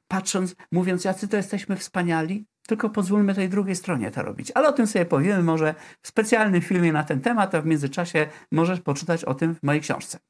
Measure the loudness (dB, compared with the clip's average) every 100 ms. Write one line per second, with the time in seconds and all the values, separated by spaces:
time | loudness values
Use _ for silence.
0 | -6 -4 -2 -2 -2 -6 -4 0 0 0
1 | -2 -2 -2 -2 -2 -6 -4 -6 -4 -2
2 | 0 0 -2 -6 -10 _ -6 -2 -2 -2
3 | 0 2 2 2 0 0 -2 -4 -4 -4
4 | -4 -4 -6 -8 -2 2 4 4 2 2
5 | 2 2 2 2 2 2 0 -2 -10 -20
6 | -4 -2 2 2 4 2 2 2 4 2
7 | 0 -2 0 0 0 0 2 0 0 -4
8 | -2 0 -2 -6 -2 0 2 0 -2 -4
9 | -2 -2 -2 -2 -2 -2 0 0 -2 -6
10 | -8 -16